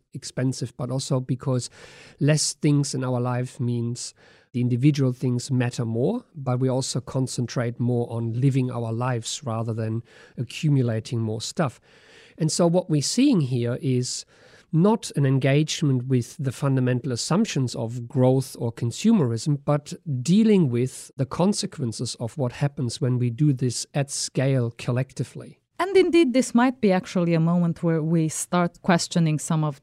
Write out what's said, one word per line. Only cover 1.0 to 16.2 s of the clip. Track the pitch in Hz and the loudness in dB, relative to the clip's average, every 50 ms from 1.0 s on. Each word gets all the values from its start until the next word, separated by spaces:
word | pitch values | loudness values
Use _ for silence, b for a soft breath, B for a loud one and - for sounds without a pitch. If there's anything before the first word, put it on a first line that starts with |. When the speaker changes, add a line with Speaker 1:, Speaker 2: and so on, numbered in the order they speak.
| - - 143 127 | -2 -2 -2 -2
Speaker 1:
because | 127 - 131 123 - 139 127 123 - - B B B B B B B B B B | -2 -2 -6 -4 -2 -2 -2 -2 -2 -6 B B B B B B B B B B
less | 143 143 156 151 - - - | 2 2 2 2 0 -2 -4
things | - - 147 143 143 139 - - | 0 2 2 4 4 2 0 -2
in | 127 131 | -4 -2
our | 127 127 120 | -2 -2 0
life | 123 123 123 123 127 123 - - | 0 -2 -2 -2 -4 -6 -6 -4
means | 123 120 120 120 117 117 120 - - - - b b b b b b b - | -2 -2 -2 -2 -2 -4 -6 -8 -10 -14 -16 b b b b b b b -4
the | 120 | -2
individual | 123 120 127 120 135 151 143 143 135 127 | 0 0 0 4 4 4 4 4 2 0
things | 127 - 135 127 123 123 - - | 0 0 -2 -2 -2 -2 -2 0
matter | 131 123 123 120 - - 120 | 0 0 0 0 -2 -4 -4
more, | 113 113 117 131 180 226 247 - _ - | -4 -2 -2 0 -2 -2 -4 -8 _ -16
but | 147 135 131 127 123 | -8 -4 -2 -2 0
we | 131 131 | 0 0
also | 123 131 131 - - 127 | 0 -2 -4 -4 -6 -6
concentrate | - - - 131 131 123 - - 120 117 - 139 117 120 117 - | -6 -4 -4 -4 -4 -2 -4 -4 -6 -4 -4 -4 -4 -4 -4 -2
more | 117 120 123 120 120 117 | -2 0 0 0 -2 -2
on | 117 117 117 117 110 123 | -4 -6 -4 -4 -2 2
living | 131 139 127 135 127 123 | 2 2 2 2 0 -2
our | 120 120 117 113 113 | -4 -6 -6 -4 -4
lives | 113 123 131 127 113 113 - - - - | -4 -2 -2 -2 -4 -6 -8 -10 -8 -6
rather | 117 110 113 113 117 110 | -6 -4 -4 -4 -4 -4
than | 113 110 110 110 117 - B B B B B B | -4 -4 -4 -4 -6 -8 B B B B B B
accumulating | B 120 - - - - 151 143 135 123 120 110 110 110 - 120 113 | B -10 -8 -8 -4 0 2 2 2 2 0 -2 -4 -4 -4 -4 -4
more | 113 110 110 117 | -4 -4 -4 -6
stuff. | - - - - 160 123 - - B B B B B B B B B B B | -8 -8 -4 -4 -4 -4 -4 -10 B B B B B B B B B B B
And | B 160 156 | B -2 -2
so | - - 175 | 0 2 2
what | 170 170 180 180 - | 2 2 0 0 2
we're | 156 147 | 0 0
seeing | 131 - - 233 269 294 247 175 | 0 0 2 2 4 4 4 4
here | 143 123 127 120 117 117 123 - | 2 0 0 -2 0 -2 -2 -2
is | - 131 127 123 123 - - - - b b b b b b b b b - | 0 0 0 0 0 -2 -6 -10 -12 b b b b b b b b b 2
not | 156 180 214 226 233 - - - | 4 4 4 2 2 -2 -6 -2
an | 151 139 | 0 2
engagement | 131 135 135 131 135 139 147 156 - - - 151 143 131 123 123 | 2 2 2 2 4 4 4 2 0 -2 -2 0 2 2 0 0
with | 131 131 123 | 2 0 0